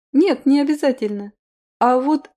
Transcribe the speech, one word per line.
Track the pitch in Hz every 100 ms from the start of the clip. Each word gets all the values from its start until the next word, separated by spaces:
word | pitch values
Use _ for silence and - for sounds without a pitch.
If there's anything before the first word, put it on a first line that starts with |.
| _
Нет, | 262 381 277 277
не | 285
обязательно. | 285 294 285 254 208 208 202 - _ _ _ -
А | 214 254
вот | 269 302 -